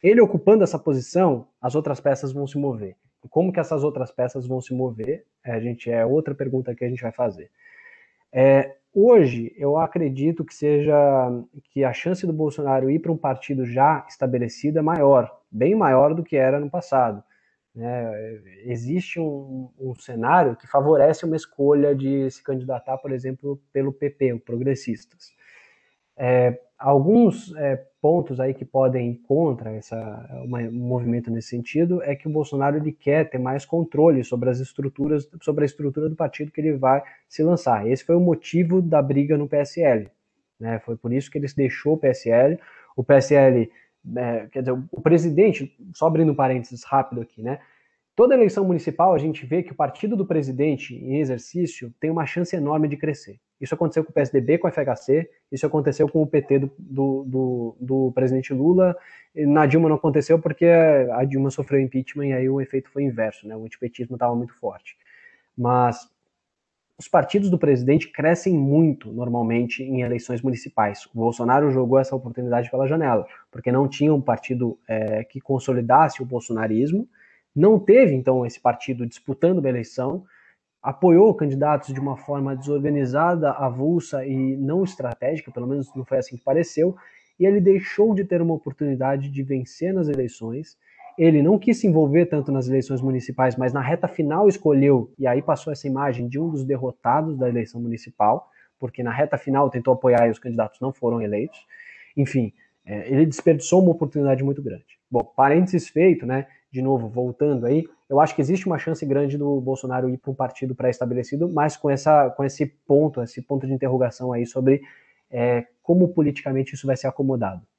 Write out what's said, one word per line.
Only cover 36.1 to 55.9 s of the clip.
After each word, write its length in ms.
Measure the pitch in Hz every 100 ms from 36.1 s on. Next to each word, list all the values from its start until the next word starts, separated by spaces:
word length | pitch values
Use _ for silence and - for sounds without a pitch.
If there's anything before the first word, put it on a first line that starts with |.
| 156
partido 340 | 151 - 147
que 100 | -
ele 120 | 156
vai 300 | 139 131 135 - - _
se 140 | -
lançar. 440 | 160 175 - 113 107
Esse 180 | 131
foi 120 | - 170
o 40 |
motivo 600 | 175 156 - 165 170 185
da 180 | 170 156
briga 360 | 139 139 143 151
no 100 | 143
P 80 | 147
S 220 | 139 -
L, 300 | 156 113 101 _ _ _ _ _
né? 220 | 113 113
Foi 160 | - 117
por 160 | 117
isso 180 | 127 135
que 80 | 147
ele 80 | 139 143
deixou 380 | 131 - 147
o 40 | 156
P 100 | 139
S 200 | 123 117
L. 300 | 117 135 165 - - _ -
O 80 |
P 100 | 123
S 200 | 139 135
L, 360 | 143 135 123 113 _ _ _ - 120
é, 300 | 123 117 107
quer 100 | 135
dizer, 120 | 127
o 280 | 127 135 -
presidente, 760 | 160 170 165 151 214 - 139 _ 190
só 120 | - 160
abrindo 260 | 160 160
um 40 | 139
parênteses 460 | 131 127 117 120
rápido 380 | - 139 131 120
aqui, 220 | 113 -
né? 180 | 113 139 _ _ _ _ _
Toda 200 | - 247
eleição 300 | 269 214 -
municipal, 500 | 190 170 - - 180
a 40 | 165
gente 280 | 156 - 127
vê 160 | 165
que 80 | 180
o 60 | -
partido 400 | 147 - 214 220
do 100 | 196
presidente 640 | 160 135 127 151 139 -
em 260 | 120 131 139
exercício 760 | 139 123 - 175 170 - 120 -
tem 100 | 156
uma 160 | 165 147
chance 280 | - 175 180
enorme 320 | 143 156 156
de 80 | 143
crescer. 420 | 156 143 - 101 _ _
Isso 140 | 135
aconteceu 300 | 156 165 -
com 60 | 160
o 20 |
P 80 | -
S 120 | 127
D 80 | 139
B, 180 | 120 160
com 80 | 175
o 40 |
F 100 | 156
H 160 | 135 120
C, 340 | - 147 170 _ _
isso 140 | 135 151
aconteceu 420 | 156 143